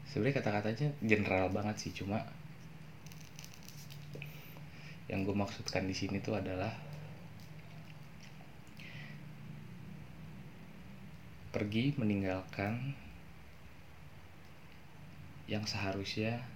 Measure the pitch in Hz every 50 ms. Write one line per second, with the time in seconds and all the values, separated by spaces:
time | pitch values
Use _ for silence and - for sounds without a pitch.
0 | - - - 101 104 131 139 131 113 107 104 104 104 107 113 117 147 151 143 -
1 | 107 110 107 98 101 95 95 92 95 90 92 98 104 104 107 - - 90 87 -
2 | 98 98 101 107 - - - - - - - - - - - - - - - -
3 | - - - - - - - - - - - - - - - - - - - -
4 | - - - - - - - - - - - - - - - - - - - -
5 | - - - 98 98 98 98 101 101 - - - - - - 92 95 95 95 -
6 | 101 95 98 98 - - 110 101 95 95 92 92 95 110 113 - - - - -
7 | - - - - - - - - - - - - - - - - - - - -
8 | - - - - - - - - - - - - - - - - - - - -
9 | - - - - - - - - - - - - - - - - - - - -
10 | - - - - - - - - - - - - - - - - - - - -
11 | - - - - - - - - - - - 104 104 104 104 113 123 143 143 143
12 | 117 104 104 101 98 95 92 92 92 - - - 98 104 113 120 131 135 139 -
13 | - - - - - - - - - - - - - - - - - - - -
14 | - - - - - - - - - - - - - - - - - - - -
15 | - - - - - - - - - - 107 107 107 - - 101 101 98 98 101
16 | 98 - - 110 107 110 117 120 123 - -